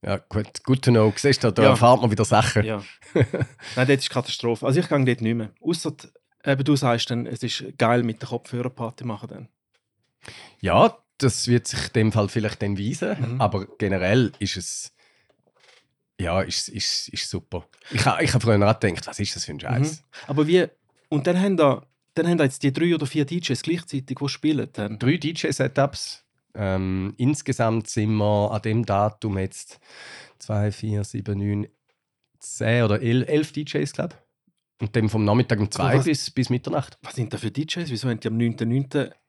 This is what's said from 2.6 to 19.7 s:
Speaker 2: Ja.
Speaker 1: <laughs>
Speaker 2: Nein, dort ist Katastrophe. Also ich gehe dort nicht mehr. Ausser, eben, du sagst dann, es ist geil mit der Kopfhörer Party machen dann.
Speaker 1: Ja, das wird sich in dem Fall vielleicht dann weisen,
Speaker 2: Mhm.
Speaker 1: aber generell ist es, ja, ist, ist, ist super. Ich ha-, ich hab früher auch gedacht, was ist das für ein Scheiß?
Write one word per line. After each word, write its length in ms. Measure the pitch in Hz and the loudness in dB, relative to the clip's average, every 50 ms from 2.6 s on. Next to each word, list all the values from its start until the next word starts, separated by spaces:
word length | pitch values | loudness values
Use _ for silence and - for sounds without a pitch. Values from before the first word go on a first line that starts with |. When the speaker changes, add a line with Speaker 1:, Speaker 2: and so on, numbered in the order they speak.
| 110 | 0
Speaker 2:
Ja. 200 | 110 110 104 101 - - _ | 0 -2 -6 -8 -12 -20 _
Speaker 1:
<laughs> 160 | - - - | -20 -4 2
Speaker 2:
Nein, 760 | 170 135 - - - 113 - - _ - - - - 127 131 | 2 2 2 2 -4 -4 -4 -6 _ -16 -10 -2 0 2 2
dort 20 | |
ist 200 | 139 135 - - | 2 2 0 -2
Katastrophe. 560 | - 131 123 - - - - 117 117 107 - | -4 -4 -4 -4 -8 -4 -2 -2 -2 0 0
Also 140 | 117 131 156 | 0 0 0
ich 80 | 170 - | 0 0
gehe 160 | 156 143 135 | 0 2 2
dort 160 | 127 120 117 | 2 2 0
nicht 140 | 113 110 117 | 0 -2 -2
mehr. 160 | 120 110 104 _ _ | -2 -4 -8 _ _
Ausser, 340 | - 156 175 165 - 165 - - - - _ _ _ _ _ _ _ | -4 -4 -4 -2 -4 -8 -8 -10 -16 -20 _ _ _ _ _ _ _
eben, 180 | - 139 135 139 | -2 0 0 2
du 120 | 131 147 135 | 2 2 2
sagst 320 | 143 127 117 117 - - | 4 2 2 2 0 -2
dann, 160 | 120 117 120 | -4 -4 -4
es 180 | - - 117 - | -6 -8 -8 -8
ist 220 | 117 - - 120 - 139 _ | -8 -8 -8 -10 -12 -4 _
geil 260 | 123 113 120 120 120 | 2 4 4 2 2
mit 180 | 117 110 - | 0 -4 -6
der 80 | - - | -8 -8
Kopfhörer 400 | - 120 _ - - 120 123 123 | -8 -8 _ -8 -8 -6 -6 -6
Party 340 | 123 - 123 110 107 - - | -6 -8 -10 -10 -10 -10 -10
machen 240 | 120 110 101 - 107 | -10 -10 -10 -12 -16
dann. 180 | 107 98 - - _ _ _ _ _ _ _ _ _ _ _ _ _ _ _ - - - - - _ _ | -16 -18 -18 -20 _ _ _ _ _ _ _ _ _ _ _ _ _ _ _ -20 -20 -20 -20 -20 _ _
Speaker 1:
Ja, 340 | - 90 82 107 175 226 - - _ _ _ _ | -2 2 6 6 6 6 4 -2 _ _ _ _
das 280 | - 127 - - - - | 0 0 0 0 0 2
wird 200 | 120 120 - - | 2 2 2 -2
sich 120 | - - - - | -6 -6 -6 -2
in 60 | _ | _
dem 180 | 120 110 110 | 2 2 2
Fall 180 | 101 107 104 98 | 4 2 0 0
vielleicht 320 | - 117 104 107 - - | 0 -2 -2 -2 -4 -4
dann 160 | 107 101 101 95 | -4 -4 -4 -2
weisen, 560 | 101 107 147 170 - 180 214 160 131 113 120 | -4 -4 -4 -4 -4 -4 -2 -2 -4 -4 -2
Speaker 2:
Mhm. 60 | 131 | 0
Speaker 1:
aber 240 | 113 104 - 98 95 - - _ | 0 0 0 -2 -6 -8 -8 _
generell 520 | 107 98 98 92 87 92 104 127 123 101 - - | -2 -2 0 0 0 2 4 4 2 2 0 -4
ist 180 | 104 98 - | -6 -6 -6
es, 380 | 95 87 - - - - - _ _ _ _ _ _ _ _ _ _ _ _ _ _ _ _ _ _ _ _ _ _ _ _ _ _ | -6 -8 -10 -10 -12 -12 -14 _ _ _ _ _ _ _ _ _ _ _ _ _ _ _ _ _ _ _ _ _ _ _ _ _ _
ja, 220 | 98 90 85 95 | -4 -2 0 0
ist, 280 | 95 92 90 - - - | 0 -2 -4 -6 -6 -8
ist, 400 | - - - - - - - - | -8 -6 -6 -4 -4 -6 -6 -8
ist 200 | - 98 - - | -8 -8 -8 -6
super. 360 | - - - _ - 87 - _ _ _ _ - | -8 -8 -10 _ -10 -10 -10 _ _ _ _ -8
Ich 140 | - 113 - | -4 0 2
ha-, 140 | 139 101 85 | 2 2 2
ich 120 | 165 156 - | 0 2 2
hab 80 | 123 | 2
früher 140 | 98 113 110 101 101 101 | 4 4 4 6 6 4
auch 120 | 117 - | 4 4
gedacht, 260 | - 104 85 - - - | 2 -2 -2 -2 -8 -12
was 120 | - - | -8 -6
ist 160 | 104 - - | -6 -6 -6
das 100 | 107 - | -8 -10
für 60 | - | -10
ein 80 | 76 71 | -10 -10
Scheiß? 420 | - - | -6 -2